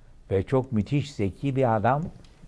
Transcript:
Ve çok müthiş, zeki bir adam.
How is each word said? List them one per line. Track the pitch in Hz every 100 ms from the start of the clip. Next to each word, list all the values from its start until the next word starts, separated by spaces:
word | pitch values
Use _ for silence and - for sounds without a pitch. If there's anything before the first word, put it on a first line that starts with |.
| - - -
Ve | 98
çok | 90 131 -
müthiş, | 110 101 143 143
zeki | - 98 - 139 131
bir | 123 110
adam. | 113 143 185 - - -